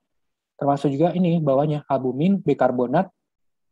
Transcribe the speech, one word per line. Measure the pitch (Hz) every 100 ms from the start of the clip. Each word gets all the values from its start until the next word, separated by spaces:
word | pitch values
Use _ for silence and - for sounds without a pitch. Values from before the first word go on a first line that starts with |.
| _ _ _ _ _ -
termasuk | 139 143 156
juga | 139 170 180
ini | 180 170
bawahnya | 147 135 151 151 -
albumin, | 135 127 123 180 196
bikarbonat, | 151 131 127 123 123 156 185 _ _ _ _ _ _